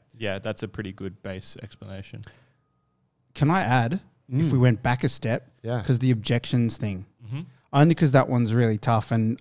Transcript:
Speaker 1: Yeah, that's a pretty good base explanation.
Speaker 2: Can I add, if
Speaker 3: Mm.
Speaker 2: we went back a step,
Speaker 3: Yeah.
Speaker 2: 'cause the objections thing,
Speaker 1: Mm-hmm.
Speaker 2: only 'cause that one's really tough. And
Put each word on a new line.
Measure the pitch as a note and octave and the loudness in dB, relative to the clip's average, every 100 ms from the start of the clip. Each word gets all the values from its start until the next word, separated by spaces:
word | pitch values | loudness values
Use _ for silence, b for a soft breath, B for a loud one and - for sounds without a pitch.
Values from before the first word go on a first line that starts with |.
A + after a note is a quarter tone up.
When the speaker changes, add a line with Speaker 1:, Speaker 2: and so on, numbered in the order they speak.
| _ A2+ | _ -10
Speaker 1:
Yeah, | G#2+ F#2+ | -6 -6
that's | A2 G#2 | -6 -8
a | G#2 | -10
pretty | - G#2 | -10 -10
good | G2 G2 F#2+ | -10 -12 -12
base | G2 F#2 - - | -12 -12 -14 -16
explanation. | G#2 - G2+ G2 - - - b b b _ _ _ _ _ _ _ | -16 -18 -16 -16 -16 -16 -18 b b b _ _ _ _ _ _ _
Speaker 2:
Can | - D3 | 0 2
I | F#3 | 2
add, | A2+ B2+ A#2 F#3+ - _ - | 2 2 0 -4 -8 _ -6
if | C3 D#3+ | -2 0
Speaker 3:
Mm. | |
Speaker 2:
we | C3+ | 4
went | B2+ A2 | 4 4
back | B2 B2+ | 0 -2
a | C3+ | -2
step, | - A2+ B2 - _ | -4 -4 -4 -6 _
Speaker 3:
Yeah. | A2+ A#2+ | -6 -4
Speaker 2:
'cause | G2+ B2 | 0 0
the | B2+ | 2
objections | A#2 - A#2+ - B2 A#2 - | 0 0 -2 0 0 0 -2
thing, | G#2+ F#2+ G2 _ A#2 | -6 -8 -12 _ -14
Speaker 1:
Mm-hmm. | A2 F2+ b b | -12 -14 b b
Speaker 2:
only | C#3 D#3+ | 4 4
'cause | D#3+ D3+ | 4 4
that | C3+ - | 4 4
one's | B2 A#2 | 2 2
really | A#2 A#2 G#2+ | 2 2 0
tough. | - A2+ - | 0 0 0
And | A#2 A2 A#2 | 0 0 -2